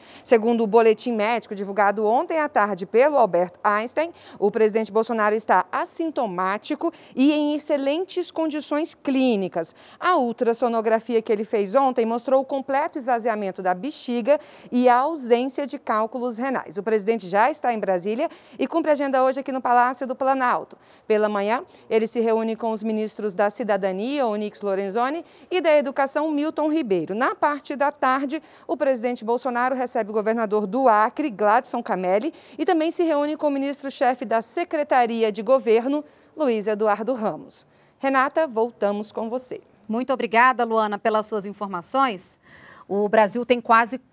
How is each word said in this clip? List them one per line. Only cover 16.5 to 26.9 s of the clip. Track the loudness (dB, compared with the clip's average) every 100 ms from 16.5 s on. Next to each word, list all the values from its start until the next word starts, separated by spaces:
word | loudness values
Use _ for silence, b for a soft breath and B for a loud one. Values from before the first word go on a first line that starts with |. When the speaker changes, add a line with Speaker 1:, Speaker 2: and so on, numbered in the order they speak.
| -4 -6 -8
Speaker 1:
O | 0
presidente | 0 0 -2 0
já | 2 2
está | 2 -2 -2
em |
Brasília | -2 -2 -2 -4 -4 B B B
e | -2
cumpre | 0 2
agenda | 0 2 2 2
hoje | 0
aqui | -4
no | -4
Palácio | 2 4 4 0 -6
do | -2
Planalto. | 0 2 2 0 -4 -18 b b 0
Pela | 2 2
manhã, | 0 0 -2 -4 B B
ele | 0 0
se | 0
reúne | 0 2 0 -4
com | -4
os | -4 -4
ministros | -4 -4 -6 -8 0
da | -2
Cidadania, | 0 -2 0 0 -4 -4 -2 -2
Onyx | -2 -6 -6
Lorenzoni, | -4 -2 -2 -2 -2 -4 -10 B B
e | -2
da | 4 2
Educação, | 2 -2 -2 0 -2
Milton | -2 -2 -2 -2
Ribeiro. | 0 0